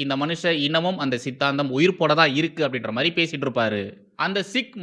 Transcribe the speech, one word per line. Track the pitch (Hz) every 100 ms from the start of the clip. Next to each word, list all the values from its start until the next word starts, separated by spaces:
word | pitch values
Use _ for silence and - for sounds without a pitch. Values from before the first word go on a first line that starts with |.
இந்த | 139 135
மனுஷன் | 151 165 175 156 143
இன்னமும் | 165 175 185
அந்த | 139 123 135
சித்தாந்தம் | 127 143 139 139 131
உயிர் | 185 185
போட | 156 151
தான் | 156 139
இருக்கு | 160 160 139
அப்படின்ற | 127 110 117
மாதிரி | 170 170
பேசிட்டு | 165 143 135
இருப்பாரு. | 120 110 104 98 - - - 165
அந்த | 196 185
சிக் | 254 - 208